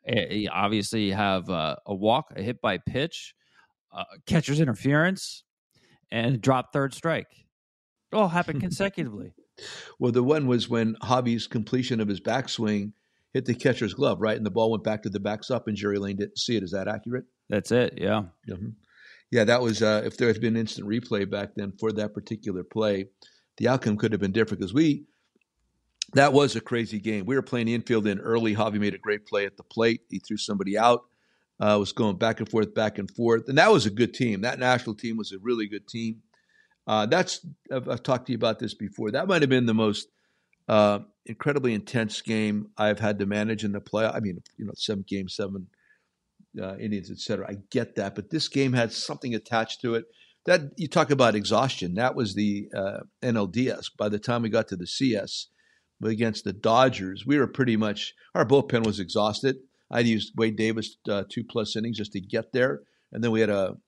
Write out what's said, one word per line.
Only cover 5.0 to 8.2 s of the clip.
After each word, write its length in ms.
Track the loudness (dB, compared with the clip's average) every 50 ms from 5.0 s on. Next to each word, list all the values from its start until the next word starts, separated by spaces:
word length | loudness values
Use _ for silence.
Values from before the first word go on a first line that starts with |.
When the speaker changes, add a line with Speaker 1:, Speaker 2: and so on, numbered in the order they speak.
| 4 2 0 -4 -8 -14 -14 -16 _ _ _ _ _ _ _ _ _ _ _ _ _ _
Speaker 1:
and 320 | -4 -2 0 0 0 0
drop 320 | 2 2 2 2 0 _ -2
third 220 | -2 -2 -2 -4
strike. 320 | -6 -4 -2 -2 -2 -6 _ _ _ _ _ _ _ _ _ _ _ _ _ _ _ _ _
It 40 | 2
all 140 | 2